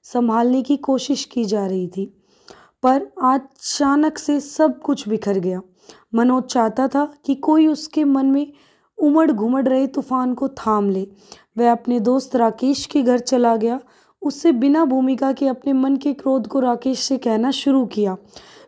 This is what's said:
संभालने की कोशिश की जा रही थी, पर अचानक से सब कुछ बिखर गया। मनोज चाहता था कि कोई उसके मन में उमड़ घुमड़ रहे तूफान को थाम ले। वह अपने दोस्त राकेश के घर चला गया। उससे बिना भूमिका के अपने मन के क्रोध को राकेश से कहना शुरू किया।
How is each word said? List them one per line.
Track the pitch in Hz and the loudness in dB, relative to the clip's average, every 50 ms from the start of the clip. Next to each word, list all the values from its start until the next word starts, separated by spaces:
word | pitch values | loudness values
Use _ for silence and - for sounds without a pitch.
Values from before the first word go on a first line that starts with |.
| _ | _
संभालने | - - 247 240 233 220 226 233 247 254 262 254 | -8 -4 -2 0 2 2 2 2 2 2 0 0
की | - 285 | 0 -2
कोशिश | 277 - - 269 254 262 - 285 - - | -2 0 0 -2 -2 0 -2 -4 -4 -4
की | - - 247 233 | -6 -4 -4 -2
जा | 196 202 208 196 | -2 -2 -2 -2
रही | 190 190 190 180 | -2 -2 -4 -4
थी, | 175 180 185 196 190 - _ _ _ _ _ _ - - - _ _ _ _ - | -6 -6 -8 -10 -10 -10 _ _ _ _ _ _ -20 -20 -20 _ _ _ _ 2
पर | 262 262 277 - - - - 277 | 2 2 2 0 -4 -6 -2 0
अचानक | 254 269 277 269 - _ _ - - - - 285 277 277 294 302 311 311 - | 0 0 0 -2 -6 _ _ -12 -8 -4 0 0 2 2 2 2 0 0 -4
से | - - 294 285 | -4 -2 -2 -2
सब | 285 - - - 311 311 254 - | -4 -4 -2 0 2 2 0 -2
कुछ | - - 285 277 - 202 | -4 -4 -4 -4 -4 -4
बिखर | 220 214 214 202 202 190 | -6 -4 -2 -2 -2 -2
गया। | 170 185 185 185 196 _ _ _ _ - - - _ _ - | -2 -4 -4 -6 -8 _ _ _ _ -20 -20 -20 _ _ 0
मनोज | 226 233 254 254 254 254 | 2 2 4 2 2 0
चाहता | 254 - 254 226 220 220 - 262 269 | -2 0 0 0 0 0 -2 -2 -2
था | - 277 294 294 294 _ - | 0 -2 -2 -2 -6 _ -4
कि | - 277 | -4 -4
कोई | 269 277 - 311 311 311 | -2 0 2 4 4 4
उसके | 311 302 285 - - - 311 302 | 4 2 -2 -6 -6 -4 -2 0
मन | 285 269 269 269 | 2 2 2 2
में | 269 269 277 294 285 - _ _ _ _ _ _ _ _ - | 2 2 0 -2 -4 -10 _ _ _ _ _ _ _ _ -2
उमड़ | - 294 285 320 320 330 285 | 0 2 4 4 4 2 2
घुमड़ | 208 208 226 254 269 269 262 | 0 0 0 0 0 0 2
रहे | 262 262 269 | 2 2 0
तूफान | 262 269 285 269 - 262 262 254 254 247 | -2 -2 -6 -6 -2 -2 -2 -2 -2 -2
को | 233 269 269 | -4 -4 -6
थाम | 269 - - 226 214 208 202 202 | -8 -6 -4 -2 0 0 2 0
ले। | 190 190 190 196 - - _ - - - _ _ - 220 | 0 -2 -4 -8 -12 -18 _ -20 -20 -20 _ _ -4 0
वह | 240 233 240 | 2 2 2
अपने | 226 240 - 240 247 | 2 0 -2 -2 0
दोस्त | 202 240 254 269 269 - - | 0 2 0 0 0 -2 0
राकेश | 254 233 226 220 220 247 262 285 - - | 0 2 0 0 0 0 -2 -2 -2 -4
के | - - 294 262 | -4 -2 0 2
घर | 240 247 247 | 2 2 0
चला | 240 - 269 247 240 233 226 | 0 0 0 2 2 2 2
गया। | 220 214 233 240 269 269 _ _ _ _ _ _ _ - | 2 0 -2 -4 -4 -8 _ _ _ _ _ _ _ -6
उससे | 294 277 - - 339 294 | -6 -4 0 0 2 2
बिना | 233 233 285 285 311 330 | 2 2 2 2 4 2
भूमिका | 277 262 262 262 262 269 226 269 269 269 | 2 2 2 0 0 0 0 0 -2 -2
के | 269 285 269 | 0 0 -2
अपने | 254 262 - 277 277 | -2 -2 -2 0 0
मन | 262 262 269 277 | 2 2 2 0
के | 262 277 294 277 | 0 -2 -2 -4
क्रोध | 277 - 269 262 269 214 | -4 -2 0 0 0 0
को | - - 277 | -2 -2 0
राकेश | 262 247 240 240 - 262 262 - | 0 0 0 0 -2 -4 -4 -4
से | - - 277 262 | -4 -4 -4 -2
कहना | - 240 220 220 226 262 | -2 0 0 0 0 0
शुरू | 269 - - 277 269 269 254 | -2 -2 0 2 2 2 2
किया। | 196 - 214 208 196 185 185 - - - - - - - - - | 0 -2 -2 -2 -2 -2 -6 -10 -18 -20 -20 -20 -20 -20 -20 -16